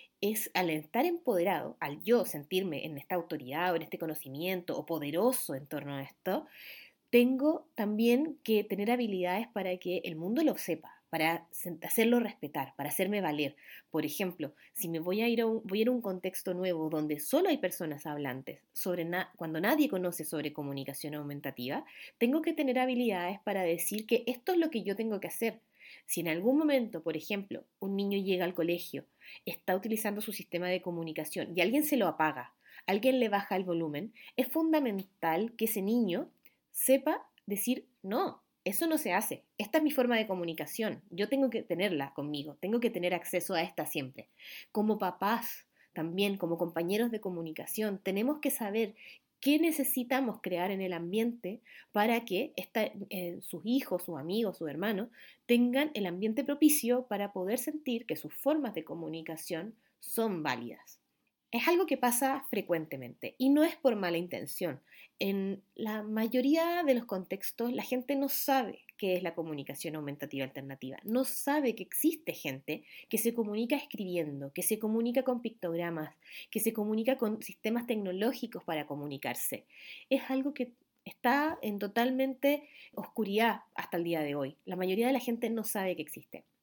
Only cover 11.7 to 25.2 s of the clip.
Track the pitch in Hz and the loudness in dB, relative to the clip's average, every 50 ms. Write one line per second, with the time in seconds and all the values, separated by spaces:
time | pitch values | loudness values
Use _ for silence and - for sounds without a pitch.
11.7 | 170 - - - - 233 220 233 233 240 233 208 - - - 143 - 151 135 131 | -8 -8 -6 0 4 4 6 6 6 4 4 0 -4 -6 -8 -4 -4 -4 -4 -4
12.7 | - - 139 143 - - 190 185 208 208 185 156 147 147 147 135 - - - - | -4 -6 -4 -2 0 0 2 2 2 0 0 0 0 0 0 -2 -4 -8 -20 -20
13.7 | - - - _ - 160 151 151 - - 202 180 170 - 147 139 - _ - - | -20 -20 -12 _ -2 -2 -2 -2 -2 -2 -4 -4 -4 -6 -8 -8 -8 _ -20 -14
14.7 | - - - 170 165 160 160 175 185 208 226 240 233 233 226 226 220 220 220 196 | -8 -6 -4 -2 -2 -2 -2 0 0 2 2 2 4 2 2 2 0 -2 -2 0
15.7 | 190 214 220 247 254 240 220 196 185 185 - 190 185 - - 196 180 180 185 185 | 2 4 4 4 2 2 0 -2 -4 -4 -4 -4 -4 -4 -4 -4 -2 0 0 0
16.7 | 175 160 160 156 165 151 151 151 151 147 - - - 302 370 392 302 - - 180 | 0 0 0 0 0 0 0 0 -2 -4 -2 2 2 4 4 4 2 2 0 -2
17.7 | - - 180 156 147 143 - 156 147 147 143 135 127 131 135 - 143 - _ _ | -2 -2 -6 -6 -6 -6 -6 -6 -6 -4 -4 -4 -6 -6 -8 -10 -12 -14 _ _
18.7 | - - - 196 175 175 165 165 175 180 156 - - - 170 160 160 160 180 214 | -10 -6 -4 -2 -2 -2 -2 -2 -2 -2 -4 -4 -6 -8 -6 -4 -2 0 2 4
19.7 | 311 302 294 247 196 185 180 175 170 - 151 - - 147 147 147 147 - 147 143 | 4 4 4 2 2 0 0 -2 -2 -4 -6 -4 -4 -2 -4 -4 -4 -6 -6 -6
20.7 | 139 139 135 139 139 - - 147 151 151 147 143 143 143 143 139 - - 120 127 | -6 -6 -6 -8 -8 -8 -8 -8 -8 -6 -6 -8 -8 -6 -8 -8 -8 -6 -4 -4
21.7 | 151 269 - - - - - - - - 240 233 277 320 320 330 320 311 294 262 | -4 -4 -6 -10 -16 -18 -18 -10 -2 2 2 4 4 2 2 0 0 0 2 2
22.7 | 247 262 254 254 254 240 247 226 196 180 175 175 196 196 - 208 196 190 185 165 | 2 2 2 2 2 0 0 0 0 0 -2 -2 -4 -4 -4 -2 0 0 2 2
23.7 | 170 170 - - 202 214 220 - 233 - 233 - 247 - - - 359 339 330 311 | 2 0 0 -2 -4 -4 -2 0 0 0 0 -2 -4 -4 0 2 4 4 4 2
24.7 | 320 226 180 - - - 226 226 208 190 | 0 -2 -2 -2 -2 -2 -2 -2 -2 -4